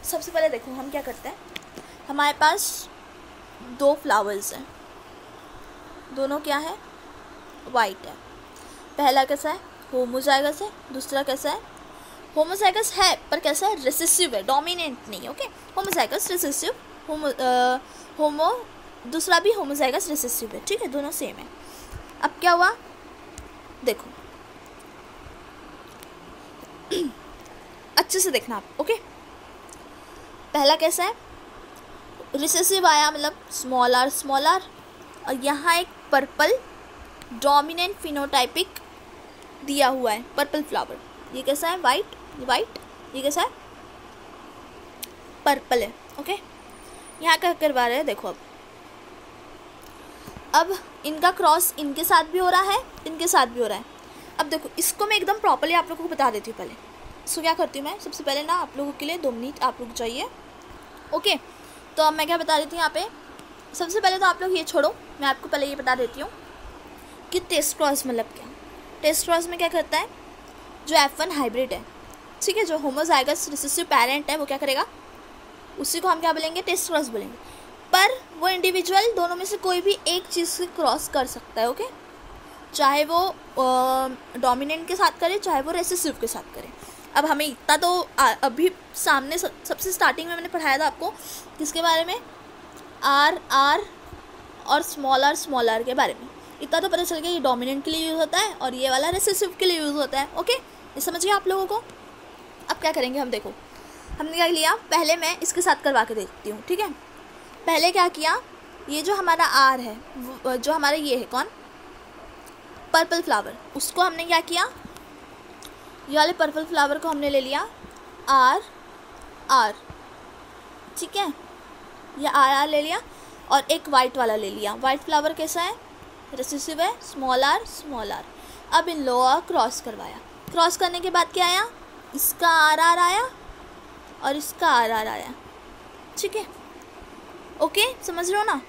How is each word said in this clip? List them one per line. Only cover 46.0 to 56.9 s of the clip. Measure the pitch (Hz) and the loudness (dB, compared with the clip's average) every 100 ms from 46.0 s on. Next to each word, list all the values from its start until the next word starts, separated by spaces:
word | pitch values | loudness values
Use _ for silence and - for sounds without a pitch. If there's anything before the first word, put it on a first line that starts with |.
| - - | -18 -12
ओके, | 285 392 - - - - - - - - | -6 -6 -8 -20 -20 -20 -20 -20 -20 -4
यहाँ | 320 320 | 2 2
क्या | 359 | 2
करवा | 339 311 254 240 | 2 0 2 2
रहे | 247 | 0
हैं | 294 | -2
देखो। | - 196 | -4 -8
अब, | - - - - - - - - - - - - - - - - - - - - - - | -10 -16 -20 -20 -20 -20 -20 -20 -20 -20 -20 -20 -20 -20 -20 -20 -20 -20 -18 -18 -18 0
अब | 285 339 392 - - 294 | 2 2 -4 -10 -10 -8
इनका | 311 349 | 2 2
cross | 370 349 320 339 - | 4 4 4 2 -2
इनके | 294 277 | -6 -4
साथ | 339 349 | 4 4
भी | 320 359 | 4 0
हो | 359 | 6
रहा | 359 | 6
है, | 392 415 523 - 311 | 6 0 -2 -14 -12
इनके | 320 339 | -4 2
साथ | 349 247 | 4 4
भी | 240 | 0
हो | 220 | -2
रहा | 202 | -4
है। | - - - - - - | -10 -20 -20 -20 -14 -6
अब | 302 | -4
देखो, | 311 - - | -4 -6 -4
इसको | 339 - 415 | -2 -2 0
मैं | 427 | 0
एकदम | 359 427 | 0 0
properly | 403 - 311 | 2 2 2
आप | 339 339 | 0 0
लोगों | 330 330 | -6 -6
को | |
बता | 330 269 | 0 0
देती | 214 220 | 0 -10
हूँ | 220 | -12
पहले। | 165 - - | -12 -14 -20